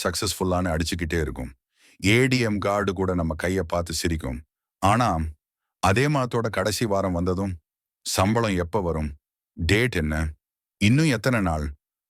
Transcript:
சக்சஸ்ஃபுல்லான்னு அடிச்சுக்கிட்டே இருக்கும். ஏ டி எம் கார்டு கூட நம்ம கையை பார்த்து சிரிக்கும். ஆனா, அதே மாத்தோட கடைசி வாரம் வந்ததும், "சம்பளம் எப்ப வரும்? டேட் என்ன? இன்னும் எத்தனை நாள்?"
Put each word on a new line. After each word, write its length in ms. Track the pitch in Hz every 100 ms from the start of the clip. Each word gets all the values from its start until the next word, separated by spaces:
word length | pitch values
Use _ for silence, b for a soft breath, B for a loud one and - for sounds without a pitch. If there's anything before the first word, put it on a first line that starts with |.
சக்சஸ்ஃபுல்லான்னு 680 | 98 87 104 - 92 90 92
அடிச்சுக்கிட்டே 500 | 80 82 87 82 85
இருக்கும். 320 | 71 64 64 - _ b b b
ஏ 220 | 95 113 131
டி 120 | 127
எம் 200 | 113 104
கார்டு 340 | 98 101 98
கூட 220 | 92 92
நம்ம 200 | 90 82
கையை 280 | 78 90 95 85
பார்த்து 280 | 87 87
சிரிக்கும். 480 | 80 90 80 69 64 - _ _ _
ஆனா, 420 | 95 110 120 82 80 76 _ _ _ _
அதே 260 | 95 101 143
மாத்தோட 440 | 147 127 120 113
கடைசி 340 | 98 101 101
வாரம் 280 | 113 98 95
வந்ததும், 440 | 87 90 90 98 90 _ _ _ _ -
"சம்பளம் 500 | - 95 113 113 92
எப்ப 240 | 85 110
வரும்? 340 | 87 78 76 71 _ _ _
டேட் 420 | - 85 101 123
என்ன? 380 | 92 76 78 78 76 _ _ _ _
இன்னும் 280 | 101 131 160
எத்தனை 340 | 117 131 123
நாள்?" 320 | 92 80 71 71 _ _ _